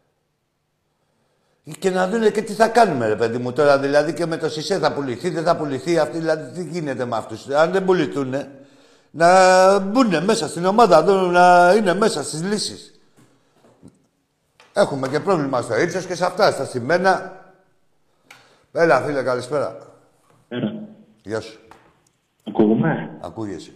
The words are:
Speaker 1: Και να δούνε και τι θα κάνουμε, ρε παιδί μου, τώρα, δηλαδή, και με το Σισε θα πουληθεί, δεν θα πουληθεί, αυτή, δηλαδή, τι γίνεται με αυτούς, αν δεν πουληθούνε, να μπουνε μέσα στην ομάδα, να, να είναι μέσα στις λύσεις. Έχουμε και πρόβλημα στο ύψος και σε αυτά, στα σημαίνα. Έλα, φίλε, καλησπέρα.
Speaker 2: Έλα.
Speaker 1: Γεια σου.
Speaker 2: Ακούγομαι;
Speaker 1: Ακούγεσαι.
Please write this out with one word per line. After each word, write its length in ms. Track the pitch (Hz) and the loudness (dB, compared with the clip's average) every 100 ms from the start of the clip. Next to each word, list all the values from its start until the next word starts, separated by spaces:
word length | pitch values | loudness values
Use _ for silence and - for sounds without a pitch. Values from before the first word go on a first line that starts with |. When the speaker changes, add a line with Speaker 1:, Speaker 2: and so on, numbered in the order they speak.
| _ _ _ _ _ _ _ _ _ _ _ _ _ _ _ _ - 156 | _ _ _ _ _ _ _ _ _ _ _ _ _ _ _ _ -20 -6
Speaker 1:
Και 100 | 190 | -4
να 180 | 185 185 | -2 -2
δούνε 220 | 226 220 | 0 0
και 120 | 214 | -2
τι 120 | - | -4
θα 140 | 208 220 | 0 2
κάνουμε, 400 | 226 220 139 113 | 4 2 2 -2
ρε 80 | 107 | 0
παιδί 220 | 113 120 | -2 -2
μου, 160 | 123 | -6
τώρα, 260 | 120 143 139 | 0 4 4
δηλαδή, 340 | 139 143 151 | 2 0 0
και 120 | 165 170 | -2 -6
με 120 | 160 | -4
το 120 | 156 | -6
Σισε 300 | - 151 190 | -6 -4 -2
θα 140 | 151 | -2
πουληθεί, 360 | 143 139 120 180 | -2 -6 -6 -6
δεν 140 | 160 | -4
θα 140 | 165 165 | 0 -2
πουληθεί, 400 | 151 135 151 170 | -2 -6 -2 0
αυτή, 180 | 151 165 | 0 -4
δηλαδή, 340 | 160 156 143 139 | -4 -4 -6 -12
τι 60 | 170 | -10
γίνεται 360 | 170 151 123 123 | -8 -6 -6 -4
με 100 | 113 | -6
αυτούς, 320 | 104 110 - | -8 -12 -4
αν 240 | 139 165 | 0 2
δεν 140 | 190 185 | 0 0
πουληθούνε, 680 | 185 151 139 135 131 135 - - _ _ _ _ | 0 0 -4 -6 -6 -10 -18 -20 _ _ _ _
να 680 | 139 165 185 185 185 185 196 | 2 4 6 6 6 6 4
μπουνε 420 | 196 220 247 160 | 0 0 2 2
μέσα 260 | 175 220 143 | 0 -2 -2
στην 180 | - 180 | -4 -2
ομάδα, 360 | 208 233 165 | 4 6 6
να, 180 | 165 190 | 6 2
να 520 | 180 175 180 180 175 | 2 6 6 8 6
είναι 200 | 202 202 | 4 2
μέσα 300 | 175 214 156 | 0 0 -2
στις 200 | 131 156 | -8 -6
λύσεις. 560 | 180 208 - 101 - _ _ _ _ _ _ _ _ _ - _ _ _ _ _ _ _ _ | -6 -6 -6 -12 -20 _ _ _ _ _ _ _ _ _ -20 _ _ _ _ _ _ _ _
Έχουμε 340 | - 156 139 131 | 0 0 0 -4
και 120 | 147 | -4
πρόβλημα 420 | 151 185 139 131 | 0 -2 0 -4
στο 180 | 117 113 | -2 -2
ύψος 240 | 165 180 175 | -2 -4 -8
και 100 | 175 | -4
σε 100 | 175 | -4
αυτά, 260 | - 190 | 2 0
στα 140 | 131 131 | 0 -6
σημαίνα. 760 | 127 120 175 190 175 - - - _ _ _ _ _ _ _ _ - _ _ _ | -6 -2 0 2 0 -4 -18 -20 _ _ _ _ _ _ _ _ -20 _ _ _
Έλα, 300 | 143 170 139 | 0 2 2
φίλε, 220 | 123 143 | 0 -4
καλησπέρα. 540 | 123 123 120 147 110 - - _ _ _ _ _ - | -4 -4 -4 -4 -6 -8 -20 _ _ _ _ _ -14
Speaker 2:
Έλα. 260 | 123 113 107 107 - _ _ | -8 -8 -8 -16 -20 _ _
Speaker 1:
Γεια 160 | - 110 | -10 -10
σου. 180 | 107 - _ - _ _ _ _ _ _ - | -10 -20 _ -20 _ _ _ _ _ _ -10
Speaker 2:
Ακούγομαι; 720 | - 107 113 160 123 78 - | 0 2 2 0 -4 -8 -14
Speaker 1:
Ακούγεσαι. 500 | 90 95 107 85 - | -14 -12 -12 -12 -16